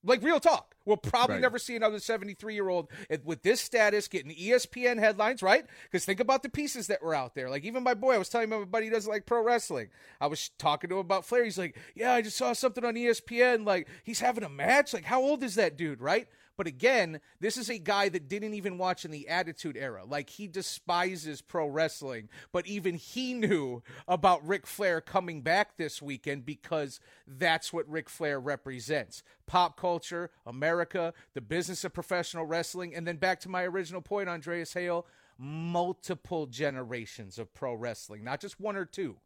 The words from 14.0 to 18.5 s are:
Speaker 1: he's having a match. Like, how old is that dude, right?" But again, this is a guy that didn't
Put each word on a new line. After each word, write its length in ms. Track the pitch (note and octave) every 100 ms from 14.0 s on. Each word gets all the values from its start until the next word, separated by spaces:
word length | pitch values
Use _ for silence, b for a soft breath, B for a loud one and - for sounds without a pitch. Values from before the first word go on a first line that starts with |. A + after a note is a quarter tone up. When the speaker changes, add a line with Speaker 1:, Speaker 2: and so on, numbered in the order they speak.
Speaker 1:
he's 180 | - A#3
having 220 | B3 A#3
a 60 | F#3
match. 460 | C#3 F3 C4+ -
Like, 100 | G#3
how 160 | D#3 B3+
old 220 | C4+ D4
is 140 | B3+ F#3+
that 200 | F#3+ C#3+
dude, 240 | E3 B2+
right?" 260 | C3+ G3+ A#3+ b b -
But 100 | E3+
again, 560 | B2+ A3+ B3+ F3 D#3 b b
this 180 | G3+ B3
is 140 | A3
a 80 | A#3
guy 320 | E3+ G3+ G3+
that 180 | F3 C#3
didn't 240 | G3+ G#3+